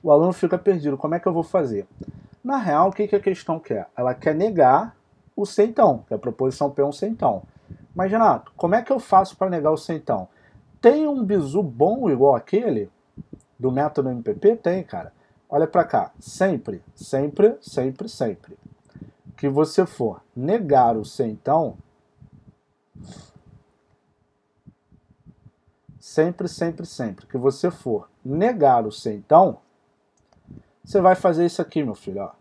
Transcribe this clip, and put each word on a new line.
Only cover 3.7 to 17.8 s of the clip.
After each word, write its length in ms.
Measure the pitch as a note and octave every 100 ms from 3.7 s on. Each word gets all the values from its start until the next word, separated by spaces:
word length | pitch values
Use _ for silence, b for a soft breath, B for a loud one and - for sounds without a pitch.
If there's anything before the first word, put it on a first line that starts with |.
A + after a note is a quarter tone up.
| A2 - -
Ela 160 | B2
quer 220 | B2+ D#3 D#3
negar 600 | G#3 F3+ B2+ C#3 A3+ _ _ _ _ -
o 100 | G3+
se 180 | -
então, 420 | G#3+ A3+ G#3+ A#2+ -
que 60 |
a 40 | G#2+
proposição 520 | B2 - C3 C3 C#3+
P 120 | C#3
é 40 | C#3+
um 60 |
se 140 | C#3+ G3+
então. 380 | A3+ C#3 G2 - B B B B
Mas, 160 | - F#3+
Renato, 440 | A3 A3 B2 - -
como 200 | E3+ G#3+
é 60 |
que 120 | A#3
eu 60 | C4+
faço 360 | - F#3+ F#3+ -
pra 140 | F#3+
negar 220 | E3+ D3+
o 60 | D#3
se 160 | -
então? 360 | D#3+ - A2 F#2 b b b b _
Tem 280 | A#3 D4 D4+
um 160 | C#4
bizu 400 | G3+ G3+ C#3 E3
bom 460 | F3 A#2 D#3+ A#3+ A3+
igual 260 | B2+ C#3 B2
aquele 540 | - G3 A#3 A2+ G2+ _ _ - - - _ _
do 120 | B2+
método 380 | B2+ D3+ D3 C3
M 120 | B2
P 120 | A#2
P? 220 | G#2 G3 A3+
Tem, 280 | F3 F#3
cara. 280 | E3 F2+ E2 _ _ _ _
Olha 180 | D3 D#3
pra 160 | F3+
cá. 280 | E3 A2+ F2+ -
Sempre, 640 | - - F#3+ C#3+ - - _ _
sempre, 640 | - C3+ D3 C#3+ G#3 C4+
sempre, 480 | - -